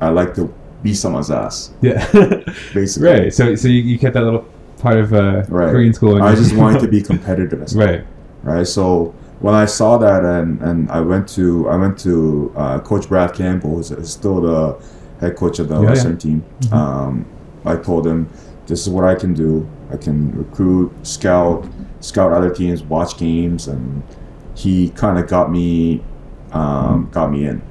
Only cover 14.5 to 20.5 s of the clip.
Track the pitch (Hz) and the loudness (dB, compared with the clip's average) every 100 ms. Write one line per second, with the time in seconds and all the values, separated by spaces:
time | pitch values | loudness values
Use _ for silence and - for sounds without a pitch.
14.5 | 80 78 - - - - - 87 - 87 | 0 0 -4 -14 -20 -20 -8 -6 -2 -2
15.5 | - 78 78 110 131 123 85 78 78 - | -2 -2 2 2 4 2 -2 -2 -4 -4
16.5 | - 123 110 73 67 67 64 - - - | -6 -2 0 0 -4 -6 -6 -10 -16 -20
17.5 | - 82 85 - 85 80 82 80 - - | -10 -4 -4 -2 -2 0 -2 -4 -10 -20
18.5 | - - 82 98 92 92 92 92 80 78 | -16 -8 -6 -4 0 2 0 0 -2 0
19.5 | 78 78 - - 71 - 73 73 - - | -2 -4 -12 -12 -8 -4 -2 -2 -4 -8